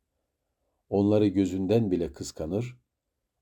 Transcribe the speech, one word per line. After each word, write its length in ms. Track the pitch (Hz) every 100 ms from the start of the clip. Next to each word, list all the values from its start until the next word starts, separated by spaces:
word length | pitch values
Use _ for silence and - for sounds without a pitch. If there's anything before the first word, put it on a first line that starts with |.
| _ _ _ _ _ _ _ _ _
onları 380 | 101 101 104 104
gözünden 640 | 95 92 95 92 113 107
bile 220 | 87 82
kıskanır, 680 | - - - 80 98 123 - _ _ _ _ _ _